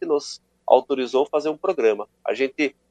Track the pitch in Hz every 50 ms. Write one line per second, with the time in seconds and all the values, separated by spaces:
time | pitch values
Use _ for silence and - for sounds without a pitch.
0 | 185 165 147 143 - - - - _ _ _ _ _ - 120 131 127 - 139 131
1 | 127 117 131 131 147 - - 151 143 156 151 151 - 190 175 147 117 110 104 101
2 | 104 - _ _ - 104 107 117 135 131 - - 151 131 - _ _ _